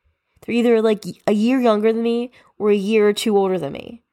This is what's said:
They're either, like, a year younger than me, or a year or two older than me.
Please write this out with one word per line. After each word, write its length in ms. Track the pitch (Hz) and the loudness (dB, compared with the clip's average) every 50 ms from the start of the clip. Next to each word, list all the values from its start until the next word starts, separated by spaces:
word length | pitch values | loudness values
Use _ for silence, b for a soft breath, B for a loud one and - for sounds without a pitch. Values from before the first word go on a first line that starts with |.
| _ _ _ _ _ _ _ _ | _ _ _ _ _ _ _ _
They're 140 | _ - 226 | _ -4 -2
either, 260 | 240 233 240 233 220 | 0 2 2 2 2
like, 240 | 220 220 214 196 - 175 - - _ - | 2 0 -2 -2 -6 -10 -16 -8 _ -2
a 40 | |
year 300 | 214 208 214 240 262 269 | 0 0 2 2 2 2
younger 320 | 247 233 214 208 214 226 226 | 2 2 2 2 2 0 0
than 80 | 226 | 0
me, 300 | 233 233 233 233 240 254 b b b b b b | -2 -2 -2 -4 -4 -8 b b b b b b
or 120 | 202 214 | 0 0
a 60 | 208 | 2
year 320 | 208 190 202 220 220 208 208 | 2 0 0 2 2 4 2
or 60 | 208 | 2
two 240 | - - 226 208 196 | 0 0 0 0 0
older 220 | 196 190 185 175 | 0 0 -2 -4
than 140 | 147 139 - | -6 -8 -10
me. 300 | - - - 233 - _ _ | -12 -14 -16 -20 -20 _ _